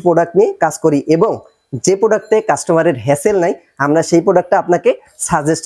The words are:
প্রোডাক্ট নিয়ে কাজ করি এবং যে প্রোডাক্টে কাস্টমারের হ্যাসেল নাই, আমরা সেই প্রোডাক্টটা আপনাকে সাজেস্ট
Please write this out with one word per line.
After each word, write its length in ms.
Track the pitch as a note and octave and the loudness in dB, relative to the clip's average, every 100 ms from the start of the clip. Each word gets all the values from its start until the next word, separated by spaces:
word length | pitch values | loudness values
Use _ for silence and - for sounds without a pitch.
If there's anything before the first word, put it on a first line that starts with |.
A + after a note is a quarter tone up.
| E3+ | 0
প্রোডাক্ট 260 | E3 E3 F3+ | 2 0 0
নিয়ে 120 | D4 G4 | 0 0
কাজ 120 | D#3+ - | -4 0
করি 140 | D#3+ D3 C#3 E3 | 0 0 0 0
এবং 160 | G#3+ A#2 - _ _ B2+ | 0 -2 -10 _ _ -6
যে 100 | - G3 | -2 0
প্রোডাক্টে 360 | A3 G#3+ - A3 G#3+ | 0 0 0 -2 0
কাস্টমারের 460 | D3 - E3 E3 B2 A2 | -4 0 0 0 -2 -2
হ্যাসেল 300 | C#3+ G#3 G3+ | 0 0 0
নাই, 80 | E3+ - _ - | -2 -4 _ -6
আমরা 220 | C#3+ D#3 | 0 0
সেই 200 | D#3+ E3+ F#3+ | 2 0 2
প্রোডাক্টটা 300 | F3+ F3 F#3+ | 0 2 -2
আপনাকে 280 | E3 F3 A#3 D#4 _ _ | 0 0 0 -2 _ _
সাজেস্ট 460 | - E3 D3 D#3+ | -4 -2 0 -4